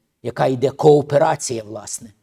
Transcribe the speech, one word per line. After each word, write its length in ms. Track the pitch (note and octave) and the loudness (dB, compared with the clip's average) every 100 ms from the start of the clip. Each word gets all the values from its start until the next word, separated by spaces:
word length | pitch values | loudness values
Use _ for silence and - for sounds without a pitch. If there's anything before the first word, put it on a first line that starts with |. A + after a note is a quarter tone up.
| _ _ | _ _
яка 240 | A#2+ - C3+ | -10 -2 -2
йде 240 | C3 C3+ | 0 -2
кооперація, 920 | - D3+ D3 C3 C#3+ D#3+ D3 - A2+ | 2 4 4 4 0 0 -2 -6 -8
власне. 500 | G#2 G#2+ G2 - A#2 _ | -10 -14 -14 -14 -16 _